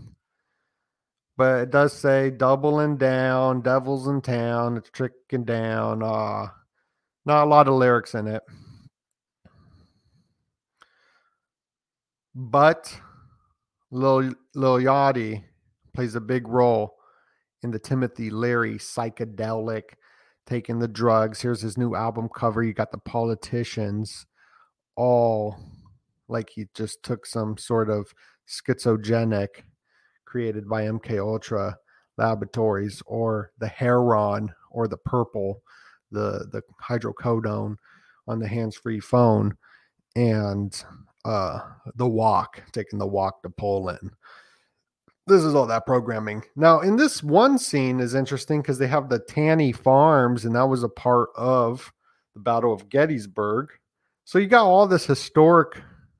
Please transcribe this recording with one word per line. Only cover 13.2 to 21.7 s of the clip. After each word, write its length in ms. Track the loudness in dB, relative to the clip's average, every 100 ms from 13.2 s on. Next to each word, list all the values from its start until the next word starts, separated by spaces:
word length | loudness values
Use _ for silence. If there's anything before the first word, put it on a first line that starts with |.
| _ _ _ _ _ _ _
Lil, 420 | -2 2 2 0 -6 _ -2
Lil 240 | 2 4
Yachty 640 | 4 4 4 2 -2 -6 -12 _ _ _ _
plays 220 | -6 -6 -6
a 60 |
big 260 | -4 -4 -2
role 480 | 2 4 2 -2 _ _ _ _ _ _ _
in 80 | -10
the 80 | -8
Timothy 500 | -4 -2 -2 -4 -8
Leary 460 | -4 -2 0 -2 -6
psychedelic, 1160 | -10 -6 -6 -6 -10 -8 -6 -4 -4 -8 -10 _ _ _ _ _ -8
taking 340 | -8 -4 -4
the 80 | -4
drugs. 540 | 0 2 4 2 -2
Here's 200 | -6 -4
his 160 | -6